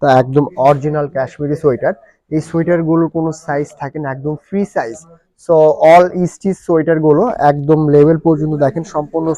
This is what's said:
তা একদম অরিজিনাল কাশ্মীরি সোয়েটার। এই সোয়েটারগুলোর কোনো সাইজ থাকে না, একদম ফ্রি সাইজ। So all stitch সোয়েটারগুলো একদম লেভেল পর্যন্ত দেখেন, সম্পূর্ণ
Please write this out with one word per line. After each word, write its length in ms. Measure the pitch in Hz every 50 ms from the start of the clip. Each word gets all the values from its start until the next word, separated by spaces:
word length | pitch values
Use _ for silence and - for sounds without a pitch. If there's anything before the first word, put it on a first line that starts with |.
তা 80 | 151 139 127 131
একদম 220 | 127 131 131 147 139 - - 123 127 143
অরিজিনাল 380 | 147 135 135 151 151 151 147 139 -
কাশ্মীরি 420 | 131 131 - - - 147 143 151 143 -
সোয়েটার। 300 | 143 127 - - 165 202 - _ _ _ _ _ _ 156
এই 80 | 156 151 -
সোয়েটারগুলোর 600 | - 165 165 175 175 165 165 156 165 165 165 156 165
কোনো 140 | 165 160 160 156 - -
সাইজ 240 | - 143 147 147 147 - -
থাকে 180 | 147 139 - 156
না, 40 | 147 135 131
একদম 200 | 135 135 151 151 147 _
ফ্রি 140 | _ 190 202 202 - -
সাইজ। 220 | 180 127 113 117 - - _ - _ _ _ _ _ _
So 100 | - 165 156 156 156 151 - 151 160
all 140 | 165 175 180 180 - 180 180 160 -
stitch 260 | - - 196 180 - _
সোয়েটারগুলো 560 | - 170 160 156 165 165 160 156 156 143 160 226 151 - - 143 147
একদম 300 | 143 147 143 151 156 151 156 147 143
লেভেল 240 | 147 147 160 165 156 -
পর্যন্ত 280 | 165 160 147 156 156 156 143 143
দেখেন, 200 | 135 - 165 160 - -
সম্পূর্ণ 340 | 151 147 147 - 160 160 160 156